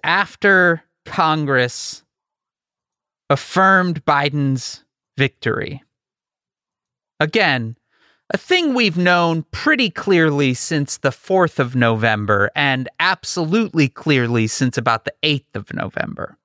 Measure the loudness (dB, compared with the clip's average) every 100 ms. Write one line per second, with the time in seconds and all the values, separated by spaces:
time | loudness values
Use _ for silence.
0 | -2 -2 -2 0 2 4 4 0 -6 _
1 | -8 -2 0 0 0 0 0 -4 -12 -14
2 | _ _ _ _ _ _ _ _ _ _
3 | _ _ -4 -4 -2 2 4 4 2 -2
4 | 0 0 0 0 0 -2 -6 -14 _ _
5 | _ -2 -2 -2 -4 -4 -6 -12 _ _
6 | _ _ _ _ _ _ _ _ _ _
7 | _ -6 -2 2 2 0 -4 -10 _ _
8 | _ _ -6 -6 0 0 2 2 0 2
9 | 2 4 2 0 -4 -4 0 0 0 -2
10 | 2 4 4 2 0 0 -2 -4 -4 -4
11 | -4 -4 -2 2 2 0 -2 0 2 2
12 | 0 0 0 0 0 0 -2 -2 -4 -4
13 | -2 -2 -4 -4 -2 0 0 0 0 -2
14 | 0 0 2 0 0 -2 -2 -2 -2 -2
15 | -4 -4 -2 -2 -6 -14 -10 -8 -8 -6
16 | -8 -8 -12 -14